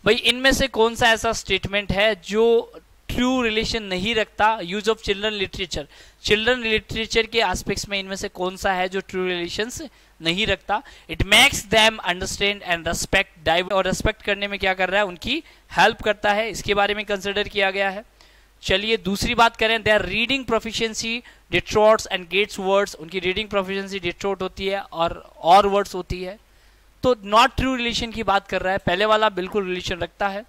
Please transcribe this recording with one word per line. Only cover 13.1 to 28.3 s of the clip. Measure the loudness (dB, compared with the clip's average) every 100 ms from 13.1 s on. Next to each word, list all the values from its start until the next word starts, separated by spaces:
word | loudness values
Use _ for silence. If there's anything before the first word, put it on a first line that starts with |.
| 0 0 -4 0
div-, | 0 2
और | 0 0
respect | 0 -2 -4
करने | -4 -4 -4
में | -2
क्या | -2
कर | 0 0
रहा | 2
है, | 0
उनकी | -4 -6 -6 -6 -20 _ 4
help | 4 4
करता | -2 0 0
है, | 0 -2
इसके | -6 -2
बारे | 0 2
में | 0 -4
consider | -4 -2 -4 -2
किया | 0 0
गया | 0 -2
है। | -4 -14 _ -20 _ _ _
चलिए | -2 0 2 -2
दूसरी | -2 -2 -2 4
बात | 4 4
करें, | 0 0
their | 2 2
reading | 2 -2 -2 -2 0
proficiency | -2 -2 -4 -4 -4 -6 -8 -10 -20 _
detroits | -4 0 4 6 6 2
and | -8 -2
gates | -2 -2 -2
words, | 0 2 2 -6
उनकी | -10 -4
reading | -2 -4 -2
proficiency | -2 -2 -6 -6 -6
distort | -6 -4 -6 -4
होती | -6 -6 -4
है | -4
और, | -6 -2 -2 -2 -16 -4
और | 6 8 8
words | 2 0 -6
होती | -8 -8
है। | -8 -12 _ _ _ _ _ _
तो | 0 0 2
not | 4 4 2
true | -2 -2
relation | -2 -2 -6
की | -4
बात | 0